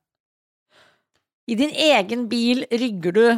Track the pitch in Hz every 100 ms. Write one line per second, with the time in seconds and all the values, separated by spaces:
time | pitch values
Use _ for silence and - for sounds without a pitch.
0 | _ _ _ _ _ _ _ _ _ _
1 | _ _ _ _ - 226 302 - 311 247
2 | 185 233 226 233 233 254 - 233 247 190
3 | 175 196 233